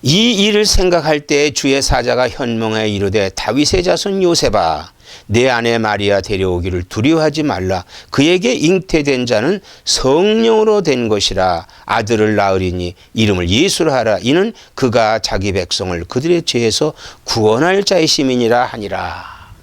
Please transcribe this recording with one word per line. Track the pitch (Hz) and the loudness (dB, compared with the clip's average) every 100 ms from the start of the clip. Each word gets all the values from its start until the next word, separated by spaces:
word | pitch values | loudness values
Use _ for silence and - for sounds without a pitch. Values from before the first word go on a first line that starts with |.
이 | 127 175 233 208 202 | 2 2 2 2 2
일을 | 208 208 | 2 2
생각할 | - 185 175 151 151 | 2 2 0 0 -2
때 | 147 143 147 | 0 0 0
주의 | 135 143 135 | 0 0 0
사자가 | 131 135 120 120 127 | 0 0 0 0 -2
현몽하여 | - 123 113 113 110 110 | -2 -4 -2 -2 -2 -2
이르되, | 101 98 104 95 | -2 0 0 -2
다윗의 | - - 120 147 190 | -4 -4 0 0 0
자손 | 180 170 202 196 | 0 -2 -2 0
요셉아, | 180 165 135 104 82 76 78 _ - - - | 0 2 0 0 0 -2 -8 _ -20 -20 -2
"내 | 107 131 | 0 2
아내 | 120 117 117 | 2 0 0
마리아 | 110 104 101 101 | 0 0 0 0
데려오기를 | - 98 92 87 90 90 | 0 -2 -2 -2 -2 -6
두려워하지 | 90 - 123 165 156 147 | -6 -2 2 2 0 0
말라. | 147 92 92 92 - - - | -4 -2 -2 -4 -6 -20 -6
그에게 | - 147 180 220 | 0 2 2 0
잉태된 | 247 147 190 - 160 143 127 123 | 0 2 0 0 -2 0 -2 0
자는 | 110 123 202 - - - | 0 0 -4 -6 -14 -4
성령으로 | - 131 147 202 220 226 220 214 208 | -2 2 2 2 2 2 4 4 2
된 | 165 131 117 | 0 0 0
것이라. | 104 - 95 92 85 - - - | 0 0 0 0 0 -6 -20 -4
아들을 | 107 107 113 107 107 | -2 0 2 2 2
낳으리니 | 101 95 92 90 90 - - | 2 0 -2 -4 -6 -10 -10
이름을 | - 107 95 87 | -2 0 2 2
예수라 | 104 185 - 160 | 2 2 0 0
하라. | 135 110 98 | 0 0 0
이는 | 107 156 208 - - - | 2 2 0 -4 -18 -4
그가 | 131 117 110 110 | 0 2 2 0
자기 | - 107 101 | -2 -4 -2
백성을 | 92 87 - 92 85 85 | -2 -4 -6 -4 -6 -4
그들의 | 127 156 175 | -4 0 0
죄에서 | 165 120 113 107 151 - - - | 0 0 0 0 -2 -4 -20 -18
구원할 | - - 107 113 165 196 | -6 0 2 4 2 2
자이심이니라." | 196 185 160 - 135 123 113 120 123 | 2 0 2 0 0 0 2 2 0
하니라. | 120 101 92 90 85 - - - - | -4 -8 -6 -6 -10 -14 -18 -20 -20